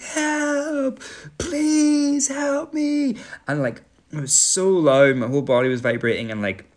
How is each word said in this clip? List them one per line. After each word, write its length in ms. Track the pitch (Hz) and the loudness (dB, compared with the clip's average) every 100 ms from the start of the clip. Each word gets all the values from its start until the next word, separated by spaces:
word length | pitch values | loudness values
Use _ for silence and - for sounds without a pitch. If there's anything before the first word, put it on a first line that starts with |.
Help! 1000 | - 311 302 302 294 285 294 294 269 - - - - _ | -6 -4 -2 -2 -2 -2 -2 -2 -2 -4 -16 -18 -20 _
Please 880 | - 302 302 311 294 294 285 285 262 | -6 -2 2 4 4 2 2 0 -2
help 440 | 269 285 277 311 | -2 -2 -2 -4
me! 440 | 311 294 294 285 220 - - - | -4 -2 0 0 -4 -10 -16 -6
And, 140 | 147 | -2
like, 200 | 131 107 _ _ _ | -2 -6 _ _ _
it 80 | 151 | -10
was 120 | 131 | 0
so 360 | - - 185 190 | 0 2 2 2
loud, 480 | 185 151 135 139 131 | 4 4 6 6 4
my 100 | 117 | 0
whole 160 | 139 | -2
body 260 | 131 123 131 | 2 2 2
was 120 | 127 | 0
vibrating, 500 | 120 113 117 98 113 | -2 -2 -2 -2 -4
and, 120 | 107 | -6
like 240 | 101 95 - | -6 -6 -14